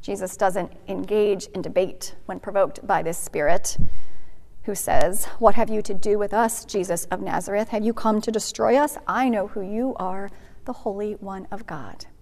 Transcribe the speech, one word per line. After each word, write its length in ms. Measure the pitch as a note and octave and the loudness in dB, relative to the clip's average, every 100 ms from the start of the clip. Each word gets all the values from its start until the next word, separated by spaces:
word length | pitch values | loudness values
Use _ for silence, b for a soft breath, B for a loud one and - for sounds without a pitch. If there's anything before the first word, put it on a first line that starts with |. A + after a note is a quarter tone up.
Jesus 340 | - G3+ F#3 - | -8 -8 -8 -2
doesn't 360 | G3 F#3 F3 - - | 0 0 -6 -12 -10
engage 580 | F#3+ F#3+ G#3+ G#3 F#3+ - | -8 -2 0 0 0 -4
in 140 | F#3+ | -10
debate 540 | E3 - F#3 - - - - | -4 -2 -2 -4 -8 -10 -10
when 140 | B3 | -10
provoked 480 | - G3+ F#3 - - | -4 0 0 -2 -2
by 160 | F3 | -2
this 160 | D#3+ E3+ | -2 -6
spirit, 580 | - D#3+ D3 - - - B B B B B B B - | -6 -2 4 4 4 6 B B B B B B B -10
who 100 | - | -8
says, 520 | D4 - - F3 F#3+ - B | -6 4 6 6 4 0 B
"What 160 | A3+ | 6
have 160 | G3+ A3 | 8 6
you 140 | A3 | 0
to 100 | - | 2
do 240 | G3 A3 G3+ | 2 4 2
with 160 | G3+ | 0
us, 320 | G3+ A3+ - - | 0 0 -2 -6
Jesus 400 | G#3 F3+ E3+ - | -4 -2 -4 -4
of 100 | F#3 | -6
Nazareth? 480 | F#3+ E3+ F3 G3+ A3 | -4 -6 -2 -4 -2
Have 140 | G#3+ | -2
you 100 | G#3+ | -2
come 260 | A3+ A3 G#3+ | 0 0 0
to 100 | G#3+ | -2
destroy 460 | A3 - - A3 B3+ | -4 -6 -2 2 2
us? 200 | D4 C#4+ - | 0 -4 -6
I 240 | G#3+ B3+ | -2 0
know 160 | A#3 C#4 | 0 -4
who 160 | G#3 | -6
you 320 | G3+ A3 C4 - | -6 -4 -4 -6
are, 340 | F#3 F#3+ G3+ B B B - | -6 -6 -8 B B B -12
the 80 | |
Holy 400 | B3 A#3 G3 G#3 | -8 -8 -6 -8
One 340 | G#3 G3 F#3+ F#3 | -8 -12 -12 -10
of 160 | F#3+ - | -10 -10
God." 400 | D#3+ A2 - - - | -12 -12 -14 -18 -20